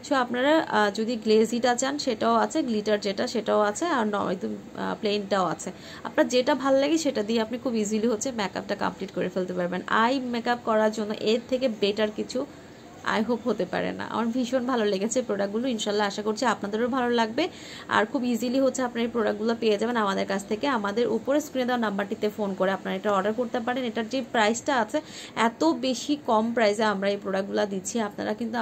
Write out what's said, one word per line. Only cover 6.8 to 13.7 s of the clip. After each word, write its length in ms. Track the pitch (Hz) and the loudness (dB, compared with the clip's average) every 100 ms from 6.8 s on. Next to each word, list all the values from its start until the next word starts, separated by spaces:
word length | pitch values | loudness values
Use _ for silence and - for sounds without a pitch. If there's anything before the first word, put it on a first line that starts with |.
| 277 320 | 4 2
সেটা 240 | 294 262 | 2 -2
দিয়ে 200 | 208 233 | 0 0
আপনি 160 | 220 240 | 0 -2
খুব 180 | 262 226 | -2 0
easily 300 | 202 214 226 | 0 2 2
হচ্ছে 240 | 214 269 | 0 -2
মেকআপটা 440 | 233 190 196 196 | -4 -4 -4 -4
complete 380 | 202 196 180 190 | -2 -2 -4 -8
করে 160 | - 180 | -4 -2
ফেলতে 240 | 190 185 | -2 -4
পারবেন। 280 | 180 175 180 - | -2 -2 -4 0
আই 340 | 208 226 269 | 2 4 2
makeup 380 | 254 240 233 240 | -2 -4 -2 -2
করার 280 | 233 214 220 | 0 2 2
জন্য 220 | 220 208 214 | 0 -4 -2
এর 200 | 214 233 - | 0 0 0
থেকে 200 | 254 262 | 0 0
better 400 | 214 202 202 214 214 | 0 0 2 0 -2
কিছু 300 | 208 - 294 - - - - - - 196 | -6 -4 -6 -10 -20 -20 -20 -10 -2 0
I 20 | 220 | 0
hope 160 | 233 240 | 0 0
হতে 140 | 208 185 | -2 -2